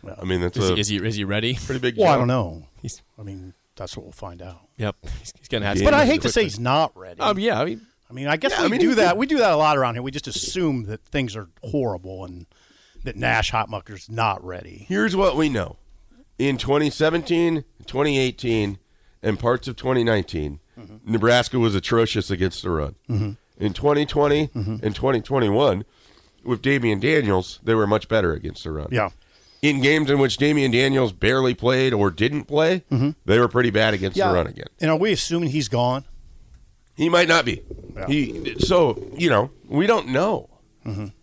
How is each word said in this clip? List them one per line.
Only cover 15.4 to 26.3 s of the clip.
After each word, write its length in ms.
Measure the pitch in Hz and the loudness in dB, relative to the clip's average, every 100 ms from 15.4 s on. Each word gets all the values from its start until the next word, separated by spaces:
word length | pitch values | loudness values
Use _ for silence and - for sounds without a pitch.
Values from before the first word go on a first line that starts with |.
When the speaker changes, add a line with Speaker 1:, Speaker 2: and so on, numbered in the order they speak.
| 156 | 0
Speaker 2:
know. 300 | 117 85 - _ - - _ _ - | 0 -4 -10 _ -20 -20 _ _ -2
In 180 | 139 131 | -2 0
twenty 320 | 123 143 151 | 0 2 2
seventeen, 760 | - 156 165 165 170 170 160 - _ 110 | 2 0 0 0 0 2 -2 -6 _ -8
twenty 320 | 127 147 135 | -2 0 2
eighteen, 640 | 131 - 120 113 101 98 _ _ _ _ | 0 -2 -2 0 0 -4 _ _ _ _
and 160 | 107 104 | -4 -2
parts 300 | 117 123 - | 0 -2 -4
of 80 | 117 | -6
twenty 280 | 127 127 | 0 0
nineteen, 560 | 113 107 85 82 73 71 _ - | 2 0 -2 -6 -6 -10 _ -20
Speaker 1:
Mm-hmm. 320 | 98 110 104 | -20 -18 -2
Speaker 2:
Nebraska 480 | 110 113 120 120 127 | 2 4 4 2 0
was 160 | 113 | 2
atrocious 560 | 98 - 117 113 110 - | 0 0 2 2 0 -4
against 320 | 92 92 - | -2 -2 -2
the 80 | 95 | -4
run. 260 | 80 71 - - | -4 -4 -10 -4
Speaker 1:
Mm-hmm. 540 | 110 104 107 _ _ | -2 -2 -6 _ _
Speaker 2:
In 100 | 101 | -4
twenty 320 | 92 143 147 147 | 0 2 2 2
twenty 420 | 147 147 147 151 | 2 2 2 0
Speaker 1:
Mm-hmm. 260 | 123 101 110 110 | -4 -6 -4 -4
Speaker 2:
and 80 | |
twenty 280 | 104 131 123 | -2 0 0
twenty-one, 640 | - 135 110 107 143 98 - _ _ _ _ | 0 0 2 4 2 2 -6 _ _ _ _